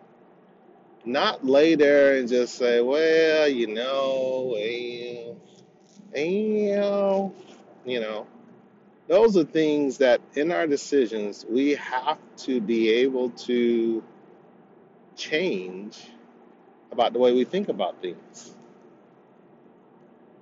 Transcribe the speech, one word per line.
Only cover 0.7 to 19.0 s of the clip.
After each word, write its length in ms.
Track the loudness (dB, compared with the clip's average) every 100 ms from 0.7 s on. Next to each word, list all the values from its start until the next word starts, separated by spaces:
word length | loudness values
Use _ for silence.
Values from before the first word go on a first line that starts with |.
| _ _ -16 -6
Not 400 | -2 -2 -2 2
lay 300 | 4 6 6
there 400 | 6 6 6 4
and 120 | 0
just 260 | 0 0 -2
say, 260 | 0 2
"Well, 680 | 2 0 2 2 4 2 2
you 200 | 0 -2
know, 840 | -4 -4 -2 -2 -2 -4 -4 -4
well, 840 | -4 -6 -6 -10 -10 -12 -12 -14 -18 -20 -20 _ _ _ -20 -12
well," 1200 | -6 -4 -2 -2 -2 0 0 0 0 0 0 -4 -10 -20 -20 -20 -16 -8
you 140 | -6
know. 260 | -6 -8 -12 -20 -20 -20 _ _ _ _ 0
Those 300 | 4 4 4
are 60 |
things 560 | 2 0 2 2 0 2
that 220 | 4 4 0 -4
in 160 | -2
our 160 | 0 0
decisions, 760 | -2 0 0 0 -2 -8 -10 -4
we 260 | 0 0 -2
have 440 | -4 -6 -4 -6 -8 -14
to 220 | -4 -4
be 280 | -2 0 2
able 420 | 2 2 0 -4
to 720 | -6 -4 0 0 0 0 -4 -8 -20 -20 -20 -20 -20 -20 -20 -20 _ _ -16
change 840 | -6 -4 -2 -4 -8 -12 -16 -18 -20 -20 -20 -20 -20 _ _ _ -10
about 220 | 0 0
the 60 | 2
way 140 | 2
we 120 | 2 0
think 240 | -4 -4
about 320 | -4 -6 -6
things. 540 | -10 -12 -18 -20 -20 -20 -20 -20 -20 _